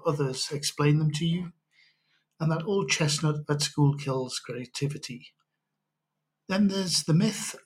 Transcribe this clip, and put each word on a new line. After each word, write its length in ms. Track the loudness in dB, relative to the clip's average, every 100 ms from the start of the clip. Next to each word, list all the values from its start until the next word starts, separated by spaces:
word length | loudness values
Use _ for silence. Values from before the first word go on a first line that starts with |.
| -2
others 440 | 0 -2 -2 -6
explain 480 | -4 -4 0 4 4
them 120 | 2
to 120 | 0 0
you, 280 | -2 -4 -12 _ _ _ _ _ _ _ -4
and 140 | 0
that 140 | 0 0
old 240 | -2 0
chestnut 480 | 0 0 2 0 0 -2
at 120 | -2
school 340 | -2 4 4 4
kills 440 | -2 -4 -4 -8
creativity. 840 | -10 -10 -10 -6 -4 -4 -10 -14 -16 _ _ _ _ _ _ _ _ _ _ _ -4
Then 200 | 2 2
there's 340 | 2 0 0
the 100 | 2
myth 440 | 4 4 0 -6 -12